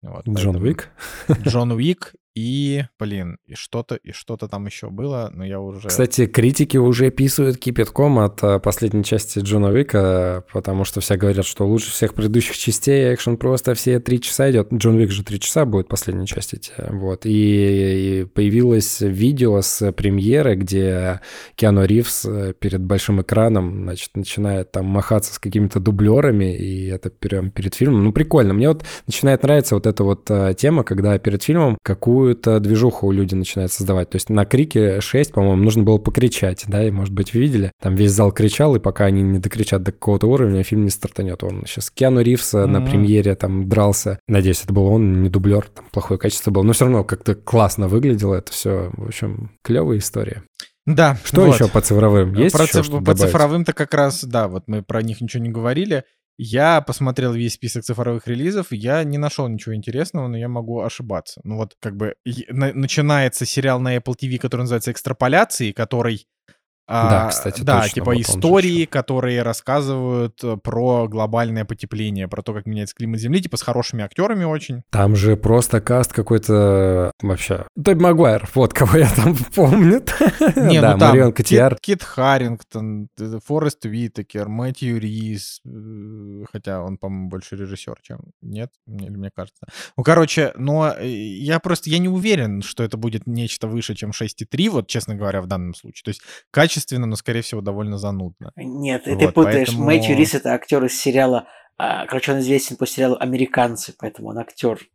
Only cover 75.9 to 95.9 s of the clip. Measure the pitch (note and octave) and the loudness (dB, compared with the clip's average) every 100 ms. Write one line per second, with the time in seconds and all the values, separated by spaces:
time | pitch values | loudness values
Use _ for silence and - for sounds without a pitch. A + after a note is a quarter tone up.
75.9 | B2 A#2+ - G#2+ A2+ G#2 G#2+ G2+ G2 F#2+ | 0 0 -2 0 0 2 4 4 4 4
76.9 | F#2 F2+ - G2+ F#2 - F#2 - - D3+ | 2 0 -2 -4 -4 -4 -6 -6 -2 2
77.9 | F3+ F3 E3 D#3 G#2+ G#2 - A#2+ - B2 | 4 4 6 4 4 0 2 2 4 4
78.9 | F#2+ C#3 - A#2 D#3 C3 - C#3+ F#3+ E3+ | 6 6 4 2 2 -2 2 4 8 6
79.9 | A3+ - - D#4 - D4+ F#3 B3+ E3 A2+ | 6 2 2 2 4 2 4 4 6 6
80.9 | G2 D3+ C3 B2+ A2+ A#2 F3+ C3 - - | 6 6 8 6 2 4 6 6 2 -2
81.9 | G3 - - C3 C3+ B2 A2 - A2+ A2 | -4 -4 -2 2 2 0 -6 -10 -10 -8
82.9 | G#2+ G#2 _ A2 A2 - D3 D3+ - A2+ | -8 -10 _ -10 -10 -4 -2 -2 -4 -8
83.9 | A2 A#2 A2 G#2 G#2+ G#2 G#2+ B2+ C3 B2+ | -6 -6 -8 -10 -8 -8 -6 -6 -6 -6
84.9 | A#2 G#2+ G#2+ A2 G#2+ - - B2+ A#2+ G#2+ | -4 -6 -8 -8 -8 -12 -18 -20 -18 -16
85.9 | A2 G#2 G#2+ G2+ G2+ G#2 - - F#2+ F2+ | -16 -16 -16 -16 -16 -14 -14 -10 -10 -8
86.9 | F#2+ F#2+ G2 F#2 F#2 - G2 G2 G2 - | -10 -10 -10 -10 -12 -14 -14 -12 -12 -14
87.9 | A1+ _ A#2 - _ A2+ G#2 A#2+ _ _ | -18 _ -20 -20 _ -16 -14 -14 _ _
88.9 | G#2 F#2+ G2+ G2 - F2+ _ - - - | -16 -14 -12 -12 -12 -16 _ -20 -20 -16
89.9 | - C3 E3 D#3+ - C#3+ - C3 D3+ D#3 | -6 2 4 4 0 -2 -2 -4 0 0
90.9 | - A2+ A#2 G#2+ F#2+ C#3+ D#3+ F#3 E3+ - | -2 -8 -8 -10 -8 -4 -4 -2 -4 -2
91.9 | E3 F3+ F#3 G3+ G3 A2+ G2 G2 - A2+ | -2 0 -2 0 0 0 -4 -8 -6 -6
92.9 | A2+ A#2 A2 - A#2+ A#2 - A2 A2+ A2+ | -4 -6 -6 -6 -6 -6 -6 -6 -6 -6
93.9 | G#2+ G#2+ G#2 A2 - A2 C3+ G3+ E3+ G#2 | -8 -8 -8 -8 -8 -10 -2 0 0 -4
94.9 | B2 A2 G#2 G2+ G2 F2+ F#2+ F2+ E2+ - | -6 -6 -6 -4 -4 -4 -6 -6 -12 -18